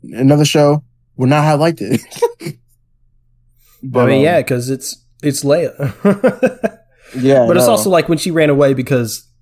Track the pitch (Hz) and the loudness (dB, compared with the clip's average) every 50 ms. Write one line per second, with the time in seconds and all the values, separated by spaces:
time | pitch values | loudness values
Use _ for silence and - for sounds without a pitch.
0 | - - - 110 131 135 147 147 151 147 - 156 147 143 147 151 - _ _ _ | -20 -14 -6 0 2 2 4 2 2 0 2 2 2 2 2 0 -4 _ _ _
1 | _ _ _ - 127 127 143 151 147 156 151 143 156 170 165 - - 190 - - | _ _ _ -4 -2 0 0 2 2 0 0 0 0 -2 -2 -4 -6 -4 -4 -4
2 | - - - - 466 466 466 _ 330 - - _ _ _ _ _ _ _ _ _ | -6 -10 -6 -4 -4 -4 -4 _ -14 -14 -14 _ _ _ _ _ _ _ _ _
3 | _ _ _ _ _ _ _ _ _ _ _ _ _ _ _ _ - 135 120 123 | _ _ _ _ _ _ _ _ _ _ _ _ _ _ _ _ -14 -4 0 0
4 | 123 127 139 135 139 160 175 160 127 - 139 120 120 131 135 127 - - - _ | 2 2 2 2 2 2 2 0 0 0 -4 -4 -2 -4 -6 -6 -8 -14 -16 _
5 | _ _ _ _ - 147 135 - - 139 147 170 165 131 - - 143 127 - - | _ _ _ _ -4 -4 -4 -2 0 0 0 0 0 -4 -6 -6 -8 -8 -8 -2
6 | - 202 196 202 - 220 202 - - - - - - 214 - - _ _ _ _ | 0 0 0 2 0 -2 0 0 -2 -2 -2 -4 -8 -8 -8 -8 _ _ _ _
7 | _ - - 131 123 135 139 135 120 - 175 180 - - 220 208 214 202 185 165 | _ -14 -8 -2 2 2 4 4 4 2 2 2 4 2 2 2 2 2 0 0
8 | 156 - 170 151 - 185 160 165 156 147 143 139 143 139 135 127 127 - 143 127 | 2 0 -2 -2 -2 -4 0 0 2 2 2 2 2 2 0 -2 -2 -2 -2 -2
9 | 120 107 - - - _ _ _ | -2 -4 -8 -14 -16 _ _ _